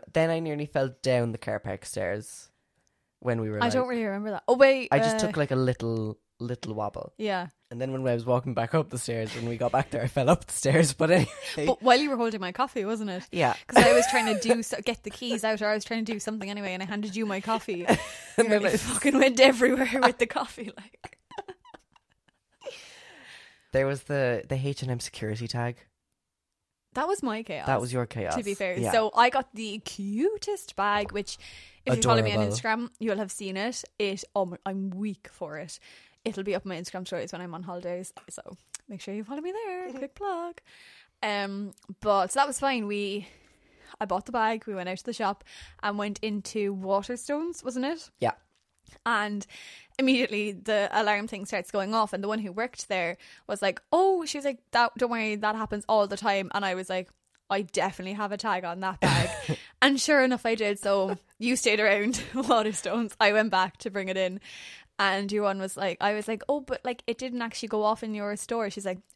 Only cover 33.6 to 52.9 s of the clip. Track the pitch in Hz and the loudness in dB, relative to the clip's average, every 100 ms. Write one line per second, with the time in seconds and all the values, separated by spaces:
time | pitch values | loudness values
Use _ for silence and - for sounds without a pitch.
33.6 | 226 247 - - 208 196 - 202 180 175 | -4 -6 -8 -4 -2 -2 -4 -2 -2 -4
34.6 | 196 196 196 185 208 180 - - 160 151 | -6 -4 -4 -4 -6 -6 -14 -14 -12 -10
35.6 | 151 - - - - _ 226 196 196 185 | -12 -16 -20 -20 -20 _ -8 -4 -2 -4
36.6 | 190 170 180 185 180 175 170 180 180 165 | -4 -8 -8 -10 -6 -6 -6 -8 -10 -10
37.6 | 180 175 175 180 185 - - - - 185 | -10 -8 -6 -6 -8 -16 -18 -16 -16 -20
38.6 | _ - - 196 - 208 214 285 349 415 | _ -20 -16 -14 -10 -10 -8 -8 -8 -8
39.6 | 427 359 370 262 277 - 403 339 349 339 | -8 -8 -10 -10 -12 -8 -6 -6 -8 -12
40.6 | - - - - _ _ 214 202 202 196 | -20 -20 -20 -20 _ _ -4 -2 -4 -6
41.6 | 202 - - 190 214 196 185 269 285 262 | -10 -12 -20 -4 2 2 2 2 0 0
42.6 | 277 247 208 208 202 202 - - _ _ | -2 -2 -2 -4 -4 -6 -10 -18 _ _
43.6 | _ _ - - 202 185 - 233 220 226 | _ _ -18 -10 -4 -4 -4 -2 0 -2
44.6 | - 190 180 185 - 226 202 202 - - | -6 -8 -6 -8 -8 -4 -4 -4 -10 -20
45.6 | - - 208 202 208 202 220 208 - 214 | -20 -6 -4 -2 -4 -4 -4 -4 -4 -2
46.6 | 202 196 190 196 196 247 - 294 339 330 | -2 -2 0 0 0 -6 -4 -4 -4 -6
47.6 | 254 247 269 330 - _ 240 - _ _ | -6 -4 -4 -4 -10 _ -2 -2 _ _
48.6 | _ _ _ - 233 220 208 208 - - | _ _ _ -6 0 0 0 -4 -8 -16
49.6 | - - - - 262 254 240 214 214 196 | -20 -20 -10 2 4 4 2 0 -4 -4
50.6 | 220 214 202 214 208 208 220 202 202 196 | 0 0 2 2 2 0 -2 -10 -6 -6
51.6 | 190 202 196 220 208 214 202 220 208 190 | -4 -4 0 0 0 -2 -4 -4 -4 -4
52.6 | 247 - - | -6 -8 -4